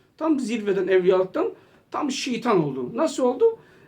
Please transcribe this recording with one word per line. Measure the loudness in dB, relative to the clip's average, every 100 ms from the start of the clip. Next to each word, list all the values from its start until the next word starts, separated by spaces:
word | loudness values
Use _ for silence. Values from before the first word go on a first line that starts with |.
| _ -6
Tam | -2 -2
zirveden, | -2 -4 -2 -2 2
evliyalıktan | 4 4 2 2 -2 -4 -6 _ _ _
tam | -6 -6
şeytan | -4 -4 -4 0 2
oldu. | 0 -4 -6
Nasıl | -2 -2 0
oldu? | 0 4 2 2 -8 -20